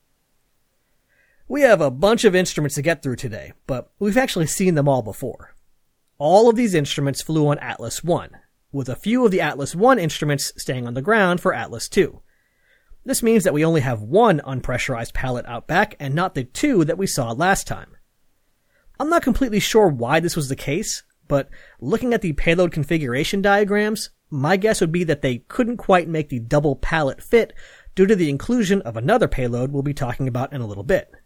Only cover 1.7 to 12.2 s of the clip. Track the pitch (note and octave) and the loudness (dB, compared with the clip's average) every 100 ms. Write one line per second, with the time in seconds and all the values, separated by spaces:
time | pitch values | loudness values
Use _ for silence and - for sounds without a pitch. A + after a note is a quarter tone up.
1.7 | G3 D3 C3 G3 A#3 A3+ F3+ F3+ - D3 | 6 2 2 2 4 4 4 0 -2 -4
2.7 | D3 C#3+ E3 C#3 A#2+ B2 G#2 C#2 - - | -2 -2 -2 -4 -6 -8 -10 -14 -16 -10
3.7 | B2+ - - G3+ G#3 C4 - D#3 - F#3 | -8 -8 -6 0 0 0 0 -2 0 0
4.7 | D#3+ C#3+ C3 G#2+ - B2+ - - - _ | 2 2 0 -2 -8 -10 -12 -18 -20 _
5.7 | _ _ _ _ - C#3+ F#3+ A#3+ A3 A#3 | _ _ _ _ -4 4 6 6 4 2
6.7 | F3 C#3+ - C#3 C3+ - D#3 D3 C#3+ B2 | 0 -2 -2 -4 -4 -2 0 2 0 -4
7.7 | A2 A2+ - D#3+ D#3 E2+ - _ _ _ | -10 -10 -8 -2 -2 -4 -18 _ _ _
8.7 | C#3 B2+ - G3+ A#3+ A#3+ F#3 D#3+ C3 C#3 | -8 -8 -6 -2 2 2 2 -2 -4 -6
9.7 | E3 A#3 B3+ E3 - D3+ C#3+ - - - | 2 4 4 2 -2 -2 -2 -4 -8 -8
10.7 | B2+ A#2+ A#2+ D3 A3 F#3 F3 F#3 A2 A2+ | -6 -6 -6 0 2 2 2 -2 -2 -6
11.7 | A#2 - - C#3+ - | -10 -4 0 0 0